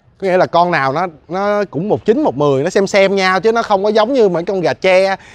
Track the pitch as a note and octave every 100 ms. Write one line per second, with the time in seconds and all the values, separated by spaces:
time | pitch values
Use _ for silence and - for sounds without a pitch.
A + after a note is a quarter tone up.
0 | _ _ F#3+ F3+ D#3 E3+ F3 E3 C3+ D3+
1 | F#3 D3+ - F3+ G3+ G#3 G3+ C#3+ G#3 C#3+
2 | - A#3+ C#4 B2+ D3 C3+ D#3+ G#3 G3 G3+
3 | G3 G3 F#3+ F#3 A3 A#3 A3+ G3 G#3 G#3+
4 | G#3+ C4+ G#3 E3+ F3+ F#3+ D#3+ - F#3+ F#3
5 | F#3+ F#3+ -